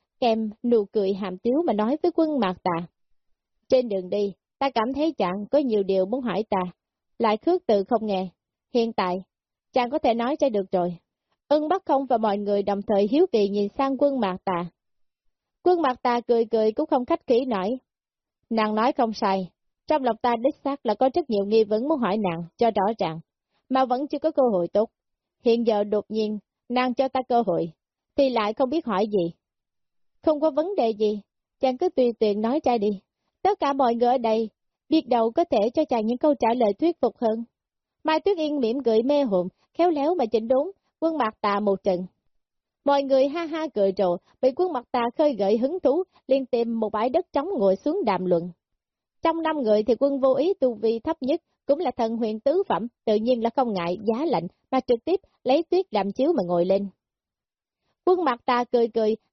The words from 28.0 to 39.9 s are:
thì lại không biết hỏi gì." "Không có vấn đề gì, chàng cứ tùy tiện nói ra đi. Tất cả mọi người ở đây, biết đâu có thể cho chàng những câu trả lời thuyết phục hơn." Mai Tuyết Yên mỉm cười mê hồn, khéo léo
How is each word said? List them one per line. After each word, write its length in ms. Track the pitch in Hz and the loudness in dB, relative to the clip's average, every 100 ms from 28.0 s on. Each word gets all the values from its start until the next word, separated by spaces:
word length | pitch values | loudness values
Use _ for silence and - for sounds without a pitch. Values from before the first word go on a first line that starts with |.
| _ - | _ 0
thì 140 | 269 | 2
lại 240 | 233 208 | 2 -2
không 160 | 214 262 | -2 -2
biết 160 | 311 240 | -2 -2
hỏi 220 | 190 214 | -2 0
gì." 260 | 202 170 - _ _ _ _ _ _ _ _ | 0 -2 -6 _ _ _ _ _ _ _ _
"Không 160 | - 302 | -2 0
có 120 | 311 | 0
vấn 240 | 277 339 381 | -2 -2 -2
đề 140 | 226 | -2
gì, 320 | 214 214 208 - _ _ _ | 0 -2 -4 -10 _ _ _
chàng 180 | 262 254 | -2 0
cứ 120 | 349 | -2
tùy 240 | - 240 220 | 0 0 2
tiện 220 | 214 202 | 0 0
nói 180 | 226 285 | -2 0
ra 140 | 262 240 | 0 0
đi. 120 | 202 196 - _ _ _ | 0 -4 -10 _ _ _
Tất 180 | 370 415 | -2 0
cả 140 | 277 | -2
mọi 220 | 277 247 240 | 0 0 2
người 140 | 240 | 2
ở 80 | 254 | 2
đây, 320 | 226 220 220 - _ _ _ | 0 0 -2 -8 _ _ _
biết 180 | 311 285 | -2 2
đâu 240 | 240 226 | 0 2
có 120 | 226 | 0
thể 260 | 339 240 214 | 0 2 2
cho 120 | 320 - | 0 0
chàng 200 | 240 214 | 0 -2
những 120 | 247 | 0
câu 160 | 311 285 | 0 2
trả 80 | 226 247 | 2 2
lời 180 | 220 202 | 2 2
thuyết 200 | 320 330 | 0 0
phục 160 | 233 - | -2 0
hơn." 260 | 226 226 233 _ _ _ _ _ | -2 -2 -6 _ _ _ _ _
Mai 160 | 302 320 | -2 0
Tuyết 180 | 370 370 | 0 0
Yên 220 | 302 294 | -2 -2
mỉm 240 | 226 262 | -2 -2
cười 200 | 240 220 | 2 2
mê 200 | 240 294 | 2 0
hồn, 240 | 269 185 180 - _ | 2 0 -2 -8 _
khéo 160 | - | 0
léo 260 | 349 | 0